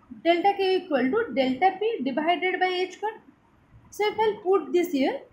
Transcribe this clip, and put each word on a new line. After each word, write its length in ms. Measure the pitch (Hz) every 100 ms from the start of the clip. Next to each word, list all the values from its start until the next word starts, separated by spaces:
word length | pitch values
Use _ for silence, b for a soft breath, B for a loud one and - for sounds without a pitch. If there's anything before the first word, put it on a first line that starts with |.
| - -
delta 300 | 330 349 392 403
k 200 | 381 381
equal 220 | - 277
to 340 | 254 415 453
delta 440 | 254 262 254 370 381
p 240 | 427 427
divided 560 | 254 254 311 349 370 381
by 60 | 370
h 340 | 359 370 370
cut. 140 | 415 381 _ _ _ _ _ - -
So 140 | - 415
if 140 | 427
I'll 220 | 440 392
put 320 | 349 392 277
this 180 | 349 339
here, 300 | 277 285 539 -